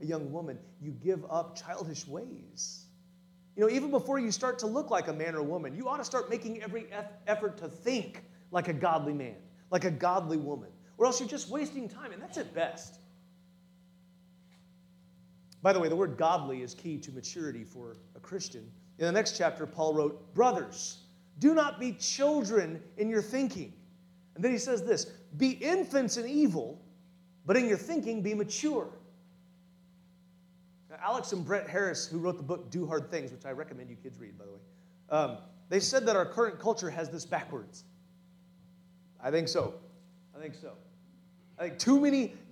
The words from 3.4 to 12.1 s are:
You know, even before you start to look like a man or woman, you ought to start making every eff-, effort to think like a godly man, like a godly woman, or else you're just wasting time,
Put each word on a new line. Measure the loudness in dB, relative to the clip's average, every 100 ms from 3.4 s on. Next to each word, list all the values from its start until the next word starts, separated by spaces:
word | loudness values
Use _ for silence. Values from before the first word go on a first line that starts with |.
| -10 2
You |
know, | 2
even | 2 2
before | 0 2 0
you | 0
start | 0 -2 -2
to | -2
look | -2 0
like | 0 0
a |
man | -2 -2
or | -2
woman, | -2 -2 -4
you | -6 -4
ought | -4
to |
start | -2 -2 -2
making | -4 -4 -8
every | -6 -8 -8
eff-, | -10 -10 -8 -2
effort | 0 0 -4
to | -12
think | -4 -2 0 -2 -10 -20 -20 -4
like | -2 0
a |
godly | 0 2 2 2
man, | -4 -6 -10 -18 -18 -2
like | 0 2
a |
godly | 2 2 2 2 -2
woman, | -2 -6 -10 -20 -10 2
or | 2
else | 2
you're | -4
just | -6 -6
wasting | -4 -4 -6 -10
time, | -10 -14